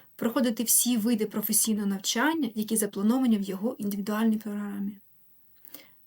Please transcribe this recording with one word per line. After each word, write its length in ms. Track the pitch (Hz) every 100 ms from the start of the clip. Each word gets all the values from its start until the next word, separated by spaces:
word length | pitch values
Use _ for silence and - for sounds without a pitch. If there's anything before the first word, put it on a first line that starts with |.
| - -
проходити 460 | 233 285 247 226
всі 340 | 226 - 233 247
види 300 | 208 233 214
професійного 600 | 214 208 208 - 214 202
навчання, 640 | 196 - 226 277 330 233
які 220 | 220 214 220
заплановані 600 | 208 196 214 254 254 214
в 40 |
його 340 | 196 190 220 -
індивідуальній 600 | 202 202 196 214 226 214
програмі? 540 | 214 208 208 202 202 202 _ _ _ _ _ _ - - - _